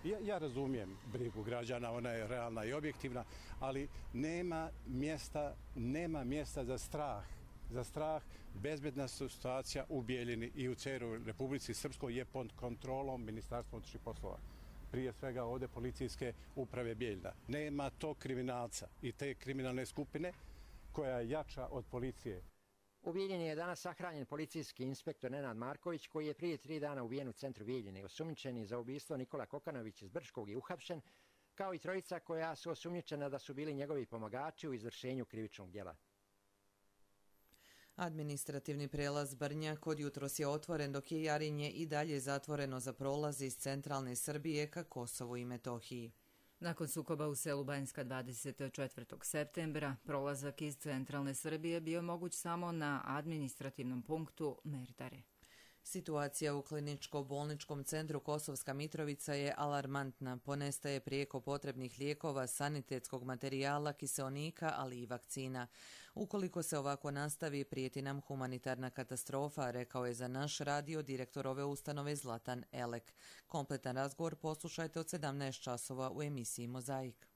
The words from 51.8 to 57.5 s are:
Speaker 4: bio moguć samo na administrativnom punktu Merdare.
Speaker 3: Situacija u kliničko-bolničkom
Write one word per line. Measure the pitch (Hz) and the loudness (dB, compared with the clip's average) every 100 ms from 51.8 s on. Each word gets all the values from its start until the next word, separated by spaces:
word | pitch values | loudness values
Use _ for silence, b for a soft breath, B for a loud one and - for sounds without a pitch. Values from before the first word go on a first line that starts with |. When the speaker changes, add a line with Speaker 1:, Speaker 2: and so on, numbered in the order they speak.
Speaker 4:
bio | 160 165 | 4 2
moguć | 170 170 175 | 2 0 0
samo | - 170 170 175 | -2 0 2 2
na | 170 147 143 - | 2 4 2 2
administrativnom | 139 151 160 135 - 135 - 123 127 | 0 2 0 0 -2 -6 -2 0 0
punktu | 117 160 156 - 151 127 | 2 0 0 0 0 0
Merdare. | 156 143 123 120 127 127 - _ B B B B | -4 -4 -4 -6 -8 -8 -16 _ B B B B
Speaker 3:
Situacija | - 185 165 151 143 - 151 143 | -6 -4 0 2 2 2 4 2
u | |
kliničko-bolničkom | 139 151 147 143 - 147 135 143 147 | 0 -2 0 -2 -2 -2 0 0 2